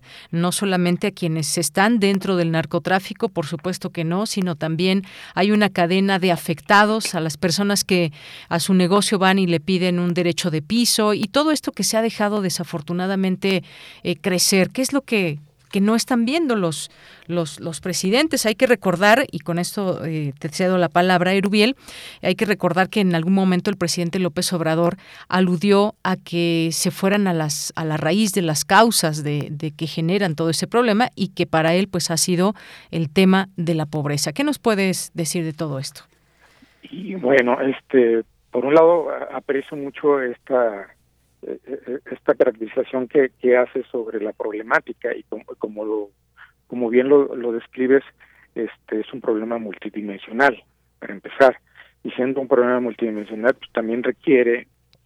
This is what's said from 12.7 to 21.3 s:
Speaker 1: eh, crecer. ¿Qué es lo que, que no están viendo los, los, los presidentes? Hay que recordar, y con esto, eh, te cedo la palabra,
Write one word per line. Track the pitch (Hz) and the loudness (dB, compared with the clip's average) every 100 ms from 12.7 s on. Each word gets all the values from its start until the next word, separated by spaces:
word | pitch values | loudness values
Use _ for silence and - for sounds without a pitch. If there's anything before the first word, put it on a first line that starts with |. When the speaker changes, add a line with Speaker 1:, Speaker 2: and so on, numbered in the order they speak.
| 165 147 175 185 196 190 185 196 185 - - - - | -8 -6 -4 -2 -2 -2 -2 -2 -2 -4 -14 -20 -10
Speaker 1:
eh, | - 208 | -8 -4
crecer. | 202 180 - 196 180 | -2 0 2 2 2
¿Qué | - | 0
es | 262 | -2
lo | 277 | -2
que, | - 220 175 147 - _ _ | -2 -2 -2 -4 -10 _ _
que | 196 | 0
no | 202 226 | 2 2
están | - 247 233 | 0 0 0
viendo | 311 311 226 | 0 0 0
los, | 170 151 - - - - - | 0 -4 -10 -16 -20 -18 -6
los, | 170 160 - | -4 -4 -6
los | 165 160 | -10 -8
presidentes? | 190 170 185 233 320 269 214 | -6 -4 0 2 2 0 -2
Hay | 220 | 2
que | 208 | 2
recordar, | 240 190 170 202 233 285 | 2 0 2 4 4 2
y | 165 | -4
con | - 170 | -4 -4
esto, | 175 - 190 170 | -4 -4 -4 -4
eh, | 147 160 147 135 | -4 -4 -6 -6
te | 160 | -8
cedo | - 185 185 | -2 0 2
la | 165 | 2
palabra, | 170 180 185 175 | 2 2 4 2